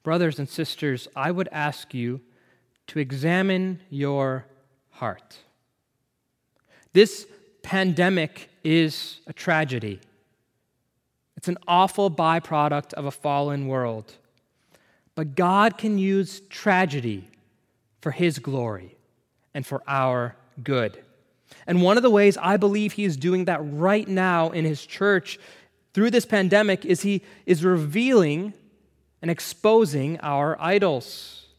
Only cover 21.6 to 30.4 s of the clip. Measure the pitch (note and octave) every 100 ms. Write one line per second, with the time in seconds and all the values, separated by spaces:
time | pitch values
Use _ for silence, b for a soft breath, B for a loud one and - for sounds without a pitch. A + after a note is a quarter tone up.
21.6 | - F3 F3+ A3+ B3 G#3 G3+ - E3+ G3+
22.6 | G3+ G#3 G#3 - G3+ C#3 E3+ F#3 F3+ D#3+
23.6 | D3+ D3 F3+ G#3+ G#3 F#3+ F#3 F3 E3 E3+
24.6 | D#3+ D3 - - G3+ F#3+ - - B B
25.6 | B _ _ - A#3 A#3 - G#3 F#3 G3+
26.6 | G#3+ F#3 - F3 G3+ G3 B B - E3+
27.6 | F3+ F3+ D3+ F3 B3+ A#3+ D#3+ D3+ G#3 -
28.6 | _ _ _ _ _ _ E3 E3 - -
29.6 | G#3+ A3+ G3 C#3+ C#3 E3 D3+ C#3+